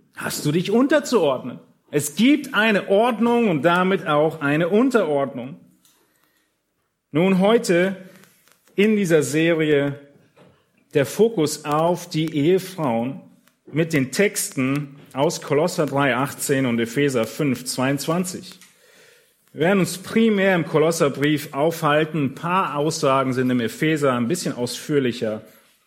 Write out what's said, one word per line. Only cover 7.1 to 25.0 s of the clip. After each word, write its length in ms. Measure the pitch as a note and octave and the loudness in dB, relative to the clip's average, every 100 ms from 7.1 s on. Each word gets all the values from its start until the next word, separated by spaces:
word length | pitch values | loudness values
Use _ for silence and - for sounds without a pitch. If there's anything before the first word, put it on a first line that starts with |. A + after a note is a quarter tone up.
Nun 280 | C#3+ F#3 F#3+ | 0 2 4
heute 600 | G3 A#3 A#3+ F3 F#3+ F#3+ - - - _ _ _ _ - | 4 2 2 2 2 -2 -14 -20 -20 _ _ _ _ -2
in 200 | G#3+ G#3 | 0 0
dieser 260 | F#3 D#3+ | 2 2
Serie 760 | B2+ D3+ E3 E3 D#3 C#3+ C#3+ C#3+ - _ _ _ - _ _ _ _ | 2 0 0 0 2 2 0 -6 -16 _ _ _ -20 _ _ _ _
der 100 | D3+ | -2
Fokus 640 | G#2+ - A3+ A3+ D3 - D3+ | -2 2 0 2 -2 -4 -2
auf 420 | D3+ E3 F3 - | 0 0 -2 -4
die 260 | D#3 D#3+ | -4 -2
Ehefrauen 840 | D#3 D3 F#3 - - D3 A#2 B2 C#3 - _ _ _ - | 0 2 2 0 -4 -2 -2 -4 -8 -16 _ _ _ -8
mit 220 | D3 D#3+ | -4 0
den 180 | D#3+ B2+ | 0 -2
Texten 840 | - G3+ - - - C3 C#3+ D3 - - | 0 0 0 -6 -4 -2 -2 -6 -14 -14
aus 280 | C3 D3+ - | -2 -2 -2
Kolosser 420 | - C#3+ F3+ F3+ | -2 0 0 0
drei 320 | D3 C3+ C#3 A#2+ | -2 0 0 0
achtzehn 480 | C3+ - - C3+ | -2 -6 -2 0
und 140 | C3 A#2 | 0 0
Epheser 480 | A#2 C#3+ C#3+ B2+ A2+ | -2 0 0 0 -2
fünf 400 | - D3 A#2+ - | -2 -2 -2 -6
zweiundzwanzig. 920 | - B2+ C#3 - F3 F3+ - - - - _ _ _ - _ _ _ _ | -4 -2 -2 -2 -2 -4 -8 -14 -20 -20 _ _ _ -20 _ _ _ _
Wir 80 | C3 | -2
werden 200 | E3 G3 | 2 2
uns 180 | E3 - | 0 -4
primär 560 | - A3+ A3+ G3+ F#3+ | -4 2 2 2 2
im 100 | F3+ | 2
Kolosserbrief 880 | D#3 D#3 D#3 E3 D3 C3 D3 D3 D3 | 0 2 2 2 0 2 0 0 -4
aufhalten. 720 | C#3 D#3+ D#3+ D#3 D3 D#3+ D#3+ | -2 -2 0 2 2 0 -2
Ein 100 | C3 | -4
paar 420 | - E3+ F#3 E3+ D3 | -4 -4 -2 -2 -2
Aussagen 580 | D3+ D#3 C#3+ C3+ C3 | -2 0 2 2 0
sind 160 | B2+ B2+ | 0 0
im 100 | B2 | 0
Epheser 540 | A2+ - D#3 D#3 C#3 | -2 -2 -2 0 0
ein 120 | B2 A#2 | 0 -2
bisschen 280 | F3+ - | -2 -4
ausführlicher. 880 | A#2+ B2 - - D3 | -6 -6 -8 -2 0